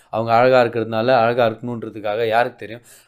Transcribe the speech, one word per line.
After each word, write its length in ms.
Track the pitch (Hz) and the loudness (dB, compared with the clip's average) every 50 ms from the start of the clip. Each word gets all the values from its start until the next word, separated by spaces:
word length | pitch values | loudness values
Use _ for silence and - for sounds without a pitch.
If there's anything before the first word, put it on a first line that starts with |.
| _ - | _ -8
அவங்க 220 | - 110 113 113 | -6 -4 -2 2
அழகா 300 | 113 117 127 127 131 127 | 2 4 4 6 6 4
இருக்கிறதுனால, 460 | 120 117 117 117 110 113 113 110 113 127 | 4 2 0 -4 -6 -4 -4 -2 0 2
அழகா 380 | 131 120 113 120 120 123 120 | 2 2 2 2 2 2 0
இருக்கணுன்றதுக்காக, 800 | 113 110 - 123 120 120 117 107 110 101 110 101 104 104 113 117 110 | 0 0 -4 -10 -10 -10 -10 -10 -12 -12 -10 -8 -6 -4 -2 -2 0
யாருக்கு 300 | 107 117 123 127 - - | 0 0 0 0 -4 -12
தெரியும். 240 | 104 101 113 123 _ _ - _ _ | -18 -16 -18 -18 _ _ -20 _ _